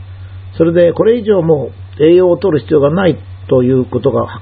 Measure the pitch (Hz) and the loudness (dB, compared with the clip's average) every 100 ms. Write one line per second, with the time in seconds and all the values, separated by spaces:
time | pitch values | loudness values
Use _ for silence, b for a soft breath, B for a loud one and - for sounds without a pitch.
0 | B B B B B - 165 170 170 160 | B B B B B -2 0 4 2 2
1 | 196 240 208 196 165 151 120 - - - | 0 0 0 0 2 0 -2 -12 -12 0
2 | 156 175 180 170 196 151 - 151 143 175 | 4 4 4 2 0 -2 0 0 2 0
3 | 185 - - - - 131 127 131 123 123 | 0 -2 -8 -14 -2 0 2 0 0 -2
4 | 131 117 110 - | -2 -2 -4 -10